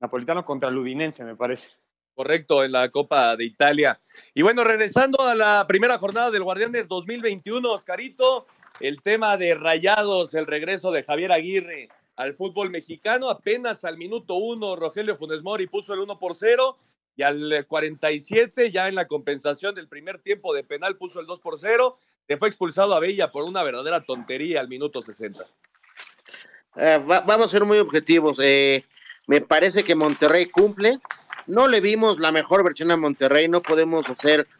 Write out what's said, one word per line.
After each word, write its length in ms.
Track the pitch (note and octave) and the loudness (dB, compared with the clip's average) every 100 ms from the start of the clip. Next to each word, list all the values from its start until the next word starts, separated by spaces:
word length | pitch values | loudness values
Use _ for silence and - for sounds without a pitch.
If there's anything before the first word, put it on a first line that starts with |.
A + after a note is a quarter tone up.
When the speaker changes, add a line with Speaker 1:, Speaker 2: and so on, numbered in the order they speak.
Speaker 1:
napolitano 460 | A#2 B2+ B2 E3+ E3+ | -8 -6 -4 -6 -4
contra 240 | C#3 C3 | -4 -4
el 80 | B2+ | -4
Udinese, 460 | B2+ C3 D#3+ D3+ | -4 -6 -6 -8
me 120 | A#2 A2 | -14 -6
parece. 360 | A#2+ B2 - _ _ _ _ | -6 -6 -10 _ _ _ _
Speaker 2:
Correcto, 500 | - C3 E3 D3+ D3 | -10 -2 -2 2 2
en 80 | C3+ | 2
la 160 | C3 B2+ | 0 0
Copa 480 | C#3+ C#3+ D3 A#2+ A2+ | -2 0 2 2 0
de 80 | |
Italia. 540 | A#2 - C#3+ D3 C#3+ A#2 _ - - | -4 2 2 4 2 0 _ -20 -10
Y 80 | - | 0
bueno, 240 | F3+ B3 | 2 4
regresando 560 | A3+ A3 G#3+ A#3+ C4+ C4+ | 2 2 0 2 2 2
a 140 | C4 | 2
la 320 | A3+ G#3+ G#3 - | 2 4 4 2
primera 300 | F#3+ A#3 A3+ | 2 2 0
jornada 320 | G3 G#3 A#3+ | -2 -2 0
del 140 | G#3 | 0
Guardianes 440 | F#3 F#3 A#3 A#3+ F#3 | -2 -4 -4 -4 -6
dos 180 | F3+ F3 | -8 -8
mil 140 | A#3+ | -6
veintiuno, 520 | A3+ F#3+ F#3+ A#3+ B3 | -6 -6 -8 -6 -4
Oscarito, 720 | G3+ - F#3 B3+ F#3+ B3+ B3+ - _ _ - | -4 -6 -10 -10 0 2 0 -4 _ _ -10
el 220 | C#3 C#3+ | -8 -6
tema 340 | G3 A3 A3 G3+ | -2 0 2 2
de 180 | F3+ | 0
Rayados, 800 | D#3+ D#3+ D#3+ F3+ G#3+ G#3 F#3+ E3+ | 0 0 2 2 2 0 -2 -2
el 140 | D#3+ D3+ | -4 -4
regreso 440 | D3+ E3 F#3+ F#3 | -4 -4 -4 -2
de 120 | D#3+ | -4
Javier 300 | C3+ D3 F#3 | -2 -4 0
Aguirre 580 | E3+ E3 F#3+ F3 D#3 A#2 _ _ | 0 0 -4 -6 -12 -16 _ _
al 200 | - C3 | -10 -10
fútbol 360 | C#3+ F#3+ F3+ G3 | -8 -8 -6 -6
mexicano, 600 | E3+ D#3 E3 G#3 B3 C4 | -8 -12 -10 -4 -2 -2
apenas 540 | G3+ - A#3+ B3 G#3 | -4 -2 -4 -4 -6
al 120 | E3+ E3 | -8 -10
minuto 380 | F3 A3+ - | -10 -10 -6
uno, 400 | F3+ A3 A#3 G#3 | -6 -4 -6 -6
Rogelio 400 | F3+ D#3+ G3 G#3+ | -6 -6 -6 -6
Funes 300 | D#3+ D#3 D#3+ | -6 -6 -8
Mori 240 | E3 G#3 F#3 | -6 -6 -6
puso 260 | G3+ G3+ | -8 -8
el 60 | G3 | -8
uno 180 | G3+ G3 | -8 -8
por 160 | F3+ | -10
cero, 420 | F3 G#3+ A#3+ C4 C4 _ _ _ | -2 0 2 2 -2 _ _ _
y 80 | - | -4
al 420 | C#3 D3 D3+ D3+ C#3 | -2 -2 -2 -2 -2
cuarenta 420 | D#3 D3+ D3+ D#3 | -4 -4 -4 -4
y 80 | D3+ | -4
siete, 540 | C#3 G#3+ A#3 - A#3+ | -2 0 0 2 0
ya 160 | F#3 F#3+ | 0 -2
en 80 | F#3+ | -2
la 100 | E3 | -4
compensación 640 | D3 C#3 C#3+ D3 C#3+ G3 G3 | -4 -4 -4 -4 -4 -6 -8
del 100 | D#3 | -14
primer 320 | D3 D#3+ F#3+ | -18 -16 -12
tiempo 340 | F#3+ G3+ G3 | -6 -6 -4
de 120 | C#3+ | -6
penal, 320 | C3+ D3 F#3 F#3+ | -6 -6 -6 -6
puso 240 | F3+ F3 | -12 -14
el 60 | D#3+ | -14
dos 120 | F3+ | -12
por 220 | F3 D#3 | -12 -8
cero, 360 | F#3 A#3 B3+ B3+ _ _ - | 0 2 2 -2 _ _ -6
se 100 | C#3+ | -2
fue 120 | G#3+ | -2
expulsado 480 | - F3 D#3+ G3+ F3 | -2 -4 2 2 2
a 20 | |
Bella 320 | E3+ G3 D#3+ | 0 -2 -2
por 140 | C#3+ | -4
una 180 | D#3+ F#3+ | -6 -4
verdadera 380 | D#3 B2 C#3+ E3+ | -4 -4 -4 -4
tontería 580 | D3+ B2+ A2+ C3 D#3 D#3 | -4 -10 -8 -8 -4 -4
al 80 | B2+ | -6
minuto 340 | B2+ D3 C3 | -8 -8 -8
sesenta. 460 | A2 G#2 G#2+ F#2+ F#2 _ _ _ _ - - _ _ - - - _ | -14 -14 -14 -14 -20 _ _ _ _ -20 -20 _ _ -20 -20 -20 _
Speaker 3:
Eh, 260 | - D#3 D#3 C#3 | -2 2 2 4
va-, 120 | F3+ | 0
vamos 260 | F3 A3 A3+ | 4 2 4
a 60 | |
ser 120 | G3+ | 2
muy 140 | G#3 G#3+ | 4 2
objetivos, 640 | G3+ D#3 D3+ E3 D#3 C3+ | 2 0 2 4 4 2
eh, 420 | C#3 C#3 C#3 C3+ - _ - - - | 4 4 4 2 -4 _ -20 -12 2
me 120 | D3 | 2
parece 440 | - D#3 F#3 F3+ | 4 2 4 2
que 100 | - | 2
Monterrey 520 | D#3+ D3+ C#3 D3+ E3 F3 | 2 2 2 4 4 2
cumple, 520 | - G#3 G3+ G#3 C4 - - - - - | 4 2 4 0 0 -4 -16 -16 -16 -2
no 220 | G3 C4+ | 2 4
le 120 | A3+ | 4
vimos 380 | G3 A3 A3 F3 | 2 2 2 2
la 140 | D#3+ | 2
mejor 320 | D#3+ D3+ F#3+ | 0 2 4
versión 260 | F3+ D3 E3 | 4 0 0
a 60 | E3+ | 2
Monterrey, 500 | D3+ C#3 C3+ C#3+ E3 | 2 2 2 4 4
no 160 | F3 | 2
podemos 480 | E3+ D#3+ D#3+ E3 C#3+ | 2 2 2 0 -4
hacer 380 | B2+ D3 D3+ D3 _ | -2 2 4 2 _